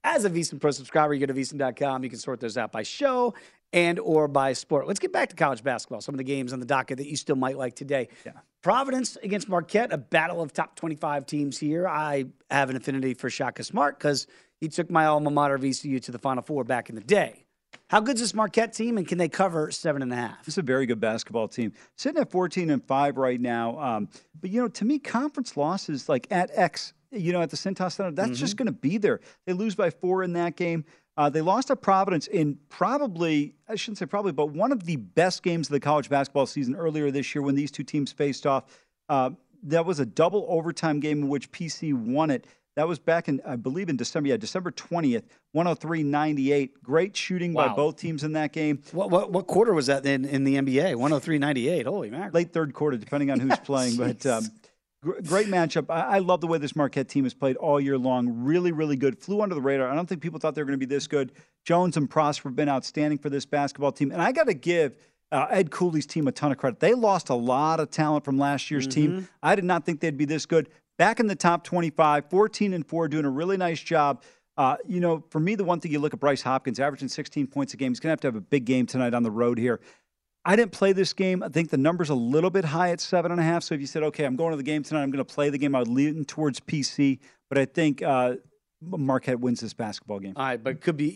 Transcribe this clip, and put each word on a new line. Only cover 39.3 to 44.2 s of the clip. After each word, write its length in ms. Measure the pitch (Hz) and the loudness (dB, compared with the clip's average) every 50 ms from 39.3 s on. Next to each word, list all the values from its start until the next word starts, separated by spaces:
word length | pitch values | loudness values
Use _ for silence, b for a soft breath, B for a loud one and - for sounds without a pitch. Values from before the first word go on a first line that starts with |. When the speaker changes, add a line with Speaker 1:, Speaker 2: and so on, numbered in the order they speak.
| 175 - _ _ _ _ - | -2 -8 _ _ _ _ -6
Speaker 2:
that 220 | 143 147 165 170 | 0 0 2 2
was 140 | 170 185 143 | 2 0 -2
a 60 | 135 | -2
double 400 | 113 90 - 156 175 180 208 170 - | -4 2 2 2 4 4 0 -2 0
overtime 500 | 185 165 156 175 156 - - 160 151 147 | -2 -2 -2 -2 -6 -2 0 0 0 0
game 240 | 139 151 151 147 147 | 0 0 0 0 0
in 60 | 139 | 0
which 220 | 143 143 135 - | -2 -2 -4 -8
P 180 | - - 175 160 | -10 -10 -8 -8
C 240 | - - - 156 143 | -8 -6 -4 -2 -2
won 380 | 123 110 113 127 143 160 160 | -2 -2 -2 0 0 2 2
it. 140 | 135 120 - b b b b b _ | 0 -2 -4 b b b b b _
That 120 | - 151 165 | -4 -2 -2
was 120 | 175 - | -2 -4
back 280 | _ - 165 170 165 - | _ 2 2 2 2 -2
in, 140 | 147 131 - | -4 -4 -4
I 120 | 156 135 | -6 -8
believe, 340 | 120 104 131 135 175 202 175 | -6 -6 -4 -4 -4 -4 -2
in 80 | 151 120 | -2 -2
December. 320 | 120 - - 165 | -4 -2 -2 -2